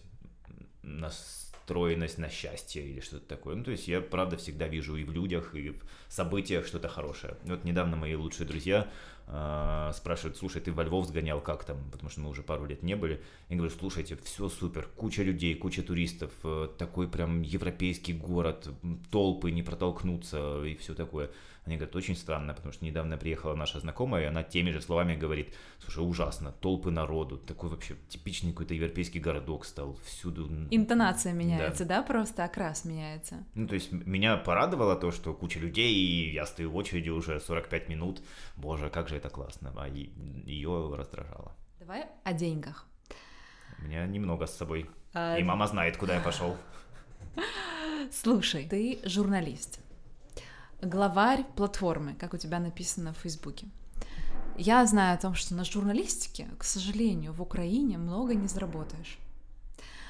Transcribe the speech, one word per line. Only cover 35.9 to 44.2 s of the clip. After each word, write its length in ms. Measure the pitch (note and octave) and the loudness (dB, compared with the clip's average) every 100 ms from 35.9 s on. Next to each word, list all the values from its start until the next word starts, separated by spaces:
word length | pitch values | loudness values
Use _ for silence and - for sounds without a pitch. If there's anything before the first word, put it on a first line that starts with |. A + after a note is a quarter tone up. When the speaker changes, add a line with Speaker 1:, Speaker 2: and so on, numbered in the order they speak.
| G2+ | 8
Speaker 1:
и 380 | F2+ E2+ D#2+ | 6 4 2
я 120 | D2+ D2+ | 0 -4
стою 260 | - E2 | -2 -2
в 40 | E2+ | -2
очереди 320 | - F2 D#2+ | 0 0 0
уже 300 | E2 E2 D2+ | 0 0 -2
сорок 300 | - E2 - | -2 -2 0
пять 180 | E2 - | -2 -2
минут. 340 | D#2 F2 F2+ - - - - | -2 -2 -4 -8 -12 -12 -8
Боже, 320 | D2 D2+ D2 | -4 -2 -2
как 180 | E2 E2+ | -2 -2
же 60 | D2+ | -2
это 140 | C#2+ | -6
классно. 420 | - C2+ - C2+ B1+ | -8 -10 -8 -8 -6
А 100 | C#2 | -6
е-, 220 | C#2 C#2 - C#2+ C#2 - | -6 -8 -10 -10 -10 -8
её 480 | D2 D2+ F2 D#2 C#2 | -4 0 0 0 -4
раздражало. 580 | C#2 - - - - - - - | -6 -8 -10 -10 -12 -14 -16 -16
Speaker 2:
Давай 260 | F3 G#3+ D#4 - F#3+ | -10 -8 -8 -8 -4
о 80 | |
деньгах. 520 | E3 E3+ D#3 - D#3 - - - - - - - - - - | 0 0 -2 -6 -12 -16 -20 -18 -18 -18 -18 -20 -20 -16 -10
Speaker 1:
У 60 | D2+ | -6
меня 200 | D#2+ F2+ | -2 0
немного 400 | G2+ | 0